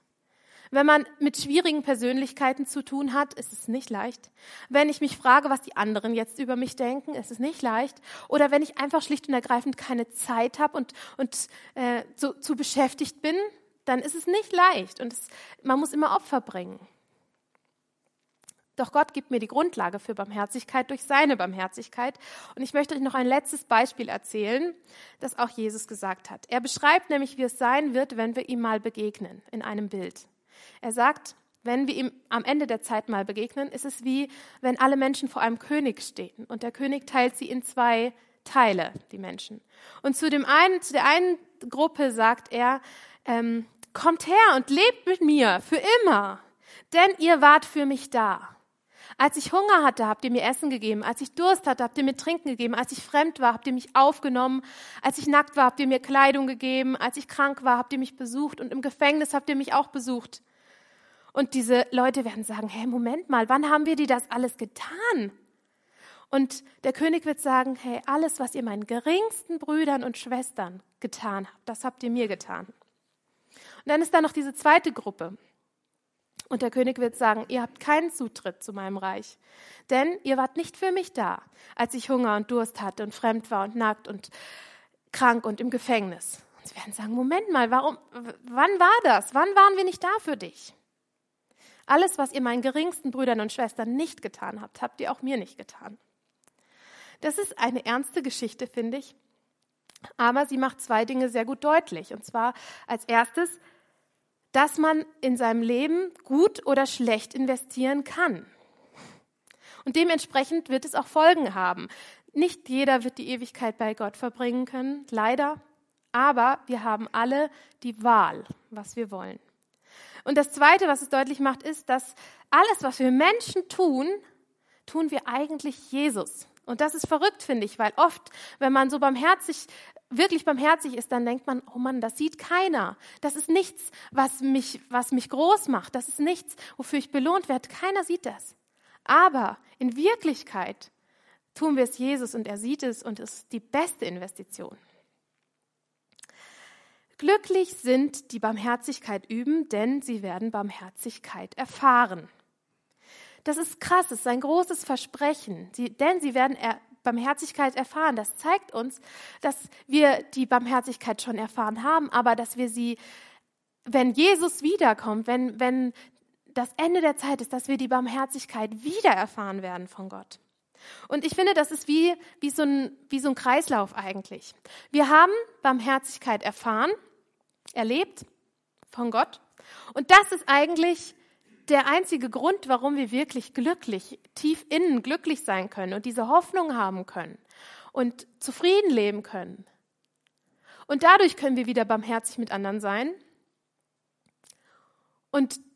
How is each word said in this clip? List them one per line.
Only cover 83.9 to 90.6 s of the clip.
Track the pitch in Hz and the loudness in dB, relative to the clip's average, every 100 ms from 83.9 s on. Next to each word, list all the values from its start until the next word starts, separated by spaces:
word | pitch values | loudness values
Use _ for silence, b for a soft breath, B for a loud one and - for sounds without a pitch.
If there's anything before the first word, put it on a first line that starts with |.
| 214 - | -2 -8
und | 208 - B B B B B B _ _ | -14 -16 B B B B B B _ _
krank | - 254 233 220 | 0 2 2 -2
und | 208 | -6
im | 247 | -6
Gefängnis." | 240 - 233 190 170 - - _ _ | -6 -2 -2 -2 -8 -12 -12 _ _
Und | - | -20
sie | - | -18
werden | - | -14
sagen, | 202 214 | -12 -6
"Moment | 240 254 349 427 | -4 0 -2 0
mal, | 302 233 | 2 2
warum, | 254 285 - _ | 2 0 -4 _
w-, | 247 233 - 240 | -18 -16 -18 -6
wann | 247 330 392 | 2 4 6
war | 359 453 | 6 6
das? | 370 208 - | 6 4 4
Wann | 269 370 | 0 4
waren | 392 403 392 | 8 8 8
wir | |
nicht | 370 349 | 0 -2
da | 349 427 | -2 -2
für | 320 247 | -4 -6
dich? | 175 - | -8 -16